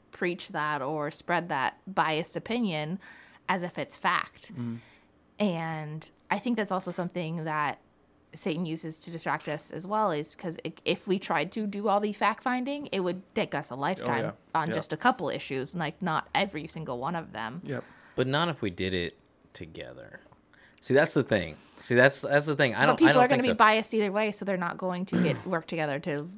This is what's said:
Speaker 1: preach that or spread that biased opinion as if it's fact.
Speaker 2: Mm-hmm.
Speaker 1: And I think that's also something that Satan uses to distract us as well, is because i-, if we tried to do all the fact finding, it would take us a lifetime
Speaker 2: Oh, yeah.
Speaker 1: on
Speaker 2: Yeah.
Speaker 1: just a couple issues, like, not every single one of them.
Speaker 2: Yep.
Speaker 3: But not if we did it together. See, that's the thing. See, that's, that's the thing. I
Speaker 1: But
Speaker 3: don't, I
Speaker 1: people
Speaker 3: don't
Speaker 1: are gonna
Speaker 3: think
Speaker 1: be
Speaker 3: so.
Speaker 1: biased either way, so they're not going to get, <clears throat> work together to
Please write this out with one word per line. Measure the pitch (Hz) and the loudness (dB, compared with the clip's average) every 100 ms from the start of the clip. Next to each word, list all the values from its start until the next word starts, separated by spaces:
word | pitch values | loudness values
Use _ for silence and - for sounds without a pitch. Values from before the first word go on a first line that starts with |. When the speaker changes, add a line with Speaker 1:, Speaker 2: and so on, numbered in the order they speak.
| _ | _
Speaker 1:
preach | - 180 175 - | -4 -2 -2 -6
that | 165 151 147 | -4 -2 -2
or | 131 156 147 | -2 -2 -4
spread | - - 170 170 | -6 -2 -2 0
that | 143 127 - - | 0 -2 -2 -4
biased | 185 160 156 - 165 | 0 2 0 -2 -6
opinion | - 240 214 156 151 190 - - - - - | -4 -2 -2 -2 -4 -6 -10 -20 -20 -10 -4
as | 185 | -4
if | 175 - | -4 -6
it's | 139 - | -8 -4
fact. | 185 175 - - - | 0 0 -2 -10 -14
Speaker 2:
Mm-hmm. | 143 120 117 - - _ _ _ - | -8 -8 -8 -12 -20 _ _ _ -2
Speaker 1:
And | 208 165 160 156 151 156 - _ - | -2 0 -4 -6 -8 -10 -12 _ -6
I | 202 | -4
think | 262 226 | 0 -2
that's | 196 | 0
also | 185 180 | -2 -4
something | 175 175 180 160 165 156 | -6 -6 -4 -6 -4 -4
that | 151 143 - _ _ _ _ _ - | -2 -2 -4 _ _ _ _ _ -8
Satan | 185 156 170 | -4 -2 -4
uses | 160 160 160 | -6 -8 -10
to | - | -10
distract | 165 160 151 160 | -8 -4 -4 -4
us | 151 - | -6 -8
as | - 180 | -10 -4
well, | 214 208 | 0 0
is | 151 160 | 0 -4
because | - 175 175 160 | -8 -10 -8 -8
i-, | - - | -4 -2
if | 180 202 | -2 0
we | 190 | 0
tried | - 160 165 | 0 0 0
to | 220 208 | -4 -4
do | 202 208 | -2 2
all | 202 | 2
the | 214 | 0
fact | 202 208 220 | 0 0 0
finding, | 254 247 254 294 294 | -2 -2 -2 -6 -4
it | 190 | -2
would | 180 185 - | 0 -2 -4
take | 220 180 143 | -4 -2 -4
us | - | -6
a | 127 | -4
lifetime | 147 190 - 135 104 | -2 -2 -2 0 -2
Speaker 2:
Oh, | - _ 160 | -6 _ -2
yeah. | |
Speaker 1:
on | 151 | 0
Speaker 2:
Yeah. | 156 | -2
Speaker 1:
just | - | -4
a | 156 | 0
couple | 247 - 151 | 2 2 -2
issues, | 151 - 131 135 175 | -4 -4 -6 -4 -4
like, | 147 - | -4 -2
not | 180 156 - 156 | -2 -2 0 0
every | 196 156 156 | 0 -4 -8
single | 165 147 123 | -8 -6 -4
one | 135 175 | -4 -4
of | - | -6
them. | 107 113 175 - | -8 -8 -8 -6
Speaker 2:
Yep. | 123 - - - - | -8 -8 -18 -6 -2
Speaker 3:
But | 131 | 2
not | 147 170 | 2 0
if | 143 | 0
we | 104 | -4
did | 87 92 | -2 0
it | 92 85 - _ _ _ | 0 -2 -6 _ _ _
together. | - 82 82 64 64 57 - - - _ _ - _ | -16 -14 -12 -14 -14 -18 -20 -20 -20 _ _ -20 _
See, | - | 4
that's | 131 160 151 | 6 6 4
the | |
thing. | 113 104 80 76 - - | 4 2 2 -6 -18 -12
See, | - 123 | 4 8
that's, | 135 - | 8 6
that's | 131 143 151 | 2 2 2
the | 143 | 2
thing. | 131 107 | 2 6
I | |
Speaker 1:
But | 143 | 4
Speaker 3:
don't, | |
I | - | 8
Speaker 1:
people | 320 262 | 8 8
Speaker 3:
don't | |
Speaker 1:
are | 247 | 6
gonna | 254 | 6
Speaker 3:
think | 247 | 4
Speaker 1:
be | 226 | 6
Speaker 3:
so. | 214 | 6
Speaker 1:
biased | 220 214 | 6 2
either | 220 208 | 0 2
way, | 202 214 | 2 0
so | 208 196 | -2 -2
they're | 180 | -2
not | 175 156 | -2 -4
going | 185 180 190 | -4 -4 -2
to | 180 | 2
get, | 170 123 180 | 2 0 -2
<clears throat> | |
work | 170 - | -4 -2
together | 165 151 139 | -2 -2 -2
to | 175 143 165 | -2 -4 -6